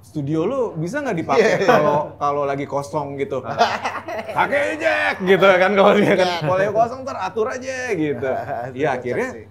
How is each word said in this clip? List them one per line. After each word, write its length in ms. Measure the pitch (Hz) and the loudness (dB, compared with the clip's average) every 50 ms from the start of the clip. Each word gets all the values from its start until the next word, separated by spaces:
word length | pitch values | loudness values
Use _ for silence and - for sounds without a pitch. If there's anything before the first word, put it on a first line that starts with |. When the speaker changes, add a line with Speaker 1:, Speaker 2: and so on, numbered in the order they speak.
Speaker 1:
studio 420 | _ - - 156 139 139 156 160 165 | _ -10 -8 -6 -4 -2 -2 0 0
lu 180 | 214 269 269 240 196 - | 0 0 -2 -2 -4 -4
bisa 240 | 160 156 175 226 | -6 -6 -4 -4
nggak 160 | 294 294 262 202 | -4 -4 -4 -4
dipakai 360 | 165 - - - 240 202 220 185 | -4 -2 2 2 4 4 4 2
Speaker 2:
Iya. 140 | 170 196 - | 2 4 4
Speaker 1:
kalau, 300 | 240 214 151 147 147 147 151 - - | 4 6 4 2 2 0 -2 -4 -6
kalau 280 | - 143 143 143 147 143 | -2 -2 0 0 0 0
lagi 200 | 139 139 143 143 | -2 -2 -4 -6
kosong 500 | 135 135 139 139 - - 151 143 139 139 | -4 -4 -6 -6 -4 -6 -6 -6 -4 -4
gitu?" 260 | 139 139 - 139 127 110 117 113 - 233 196 190 - - | -6 -4 -4 -4 -6 -6 -6 0 0 0 0 0 -4 -6
Speaker 2:
<laughs> 460 | 226 - - - 320 - - - - | -6 -8 -8 -10 -8 -10 -10 -8 -6
Speaker 1:
"Pakai 260 | - 277 - 185 254 | 0 0 0 2 2
aja, 220 | 285 285 302 311 302 | 0 0 -2 -4 -2
Jack," 360 | 320 320 302 302 - - - - | 0 0 0 0 0 -2 -2 -2
gitu 240 | 190 180 196 170 185 | 4 4 6 6 8
kan, 260 | 196 185 175 165 190 | 6 6 6 4 4
kalau 200 | 208 196 196 202 196 | 4 6 6 6 6
dia 200 | 208 202 - 202 | 6 4 4 4
kan, 100 | 185 180 | 4 2
Speaker 2:
Iya. 140 | 180 175 170 | 2 0 -2
Speaker 1:
"kalau 160 | 151 156 185 | 0 0 2
lagi 160 | 190 190 214 196 | 2 0 0 2
kosong 260 | 220 233 233 254 262 | 2 0 0 -2 -8
ntar 160 | 262 269 262 220 | -10 -8 -6 -6
atur 280 | 190 156 - 220 220 254 | -6 -6 -2 -2 -2 -2
aja," 260 | 254 254 254 262 262 254 254 247 | -4 -6 -8 -8 -8 -6 -4 -4
gitu. 320 | 214 165 156 147 135 120 135 | -2 -2 0 -2 -2 -2 -2
Speaker 2:
<laughs> 460 | 131 120 - 117 127 139 117 120 131 | -4 -2 -4 -4 -6 -6 -6 -8 -8
Itu 20 | 123 | -4
Speaker 1:
Iya, 140 | 127 147 | -2 -2
Speaker 2:
kocak 100 | 147 131 | -2 -2
Speaker 1:
akhirnya 320 | 123 123 123 123 175 247 254 120 | -2 -4 -4 -4 -4 -4 -6 -8
Speaker 2:
sih. 100 | 113 107 104 | -12 -16 -18